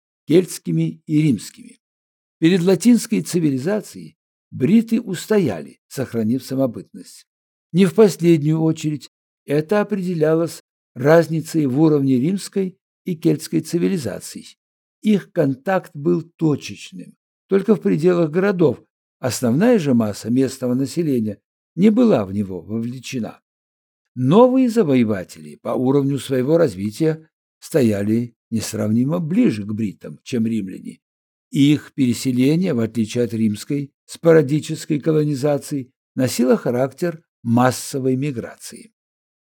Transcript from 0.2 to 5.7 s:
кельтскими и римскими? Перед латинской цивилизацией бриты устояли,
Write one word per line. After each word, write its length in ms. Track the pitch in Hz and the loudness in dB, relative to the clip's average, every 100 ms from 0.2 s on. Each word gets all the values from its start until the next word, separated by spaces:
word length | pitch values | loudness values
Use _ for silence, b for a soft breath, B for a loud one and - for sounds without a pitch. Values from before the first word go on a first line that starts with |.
| - | 2
кельтскими 760 | 165 180 - 175 160 165 - - | 2 2 -8 -4 -2 -2 -6 -2
и 140 | 151 | 2
римскими? 560 | 156 104 - - - _ _ _ _ _ _ - | 2 0 -4 -20 -20 _ _ _ _ _ _ 0
Перед 240 | 165 190 | 2 4
латинской 600 | 180 175 233 233 - 196 | 2 2 4 4 2 -4
цивилизацией 960 | - 180 156 131 156 208 - 185 160 _ _ _ _ | -2 -2 0 -2 -2 -4 -6 -18 -20 _ _ _ _
бриты 500 | 107 127 226 226 226 | -4 2 2 2 -4
устояли, 800 | 190 170 - 214 147 82 69 | -4 -10 -2 0 0 -4 -12